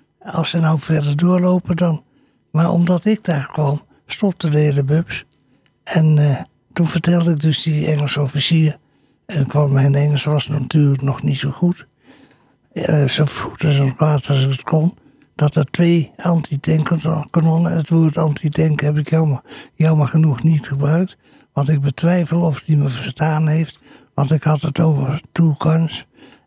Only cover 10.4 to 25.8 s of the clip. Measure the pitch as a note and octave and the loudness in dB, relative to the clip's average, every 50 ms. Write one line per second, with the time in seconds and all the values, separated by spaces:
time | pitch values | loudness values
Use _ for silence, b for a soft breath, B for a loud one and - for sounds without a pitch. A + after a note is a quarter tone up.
10.4 | - - D3 C#3+ B2+ - - D#3 D3 C#3+ C#3 C3+ C#3 C#3 B2+ - - D3+ C#3 C3 | -2 -2 -4 -4 -4 -2 0 2 2 2 2 0 -2 -4 -4 -2 -2 -2 -2 -2
11.4 | - C#3+ C3 - F3+ F3 F3+ - - - b b b b b b b b b b | -4 -6 -4 0 0 -2 -2 -2 -8 -18 b b b b b b b b b b
12.4 | b b b b b b _ - - - D#3+ D3+ C#3+ C3 - - D3+ C#3+ - - | b b b b b b _ -4 -2 0 2 2 2 2 2 0 0 -2 -2 -6
13.4 | - - - - - D3+ C#3+ C#3 C#3 C3 C3 - D3+ D#3 D3+ C#3+ - - C#3+ C3+ | -8 -10 -8 -4 -2 0 2 2 2 0 0 0 0 2 2 0 0 0 0 0
14.4 | C3 C#3 C3+ C3 - - - D#3+ D#3 F3 - b b b b b b b b - | 0 0 -2 -4 -4 -2 0 0 0 0 -2 b b b b b b b b -2
15.4 | D3+ D3 - D#3 C#3+ - - - F3 E3+ E3+ E3+ C#3+ - - - - F3 E3+ E3 | -2 0 2 0 -2 -2 0 0 2 4 4 2 0 -2 -8 -6 -2 0 0 0
16.4 | D3 - D3 C#3 - D#3 D#3 D#3 D3+ - E3+ D#3+ - D#3+ D#3+ D#3 D3 - - E3+ | -2 -2 -6 -6 -2 0 0 0 0 0 -2 -2 -2 -2 -4 -4 -4 -2 0 0
17.4 | D#3 D#3+ D#3+ E3 E3+ E3+ E3+ E3+ D3+ - E3+ E3 D#3+ D#3 D3 E3 D#3 D#3 C#3+ - | 2 2 2 2 2 0 0 -2 0 2 2 2 2 2 2 0 0 0 -2 -2
18.4 | - D3+ D3 - D#3+ D#3+ D3+ D3 D3 D3 D3+ D3+ D3 - D#3+ D#3+ D#3+ D3+ C3+ - | -4 -4 0 0 0 0 0 0 0 0 0 0 -2 0 0 0 2 0 -2 -4
19.4 | B B B B B B B _ D#3+ D#3+ D#3+ D#3 C#3+ B2+ - D#3+ D#3+ D#3 C3+ - | B B B B B B B _ 2 2 4 2 2 2 2 2 2 2 2 2
20.4 | - D#3+ E3 D3 - - C#3 C#3 C#3+ C#3+ D#3 E3+ F#3+ F#3 - b b b b b | 2 2 2 2 0 -4 -4 -2 0 0 0 0 0 -2 -6 b b b b b
21.4 | b b _ C#3+ C#3 C3+ D#3 C#3+ C#3 C#3+ C3 - - E3+ F3+ F3+ E3+ - E3 E3+ | b b _ -4 0 0 0 0 0 -2 -2 0 0 2 2 2 0 0 -2 0
22.4 | F3 E3 C#3 - - - D#3 D3 C#3+ C#3 B2 A#2+ - B2+ C3 - D3+ D#3+ D#3 D#3 | 0 0 -2 -4 -2 0 2 2 2 0 -2 -4 -8 -10 -4 -2 -2 0 0 0
23.4 | D#3+ D#3 D3+ D#3+ D#3+ - - B B B B B B B B - C#3 C3 D#3 D3 | 0 0 0 0 -2 -4 -8 B B B B B B B B -2 0 0 0 0
24.4 | - D3+ D#3 C#3+ - D#3+ C#3 - E3 D#3+ D3+ C#3 C#3 C3 D3 D#3 - - _ - | 2 0 0 0 -2 -4 -2 0 2 2 2 0 0 -2 -4 -6 -8 -6 _ 0
25.4 | E3+ D#3+ D3 - - D#3 D#3+ D#3+ | 2 2 2 0 0 0 2 2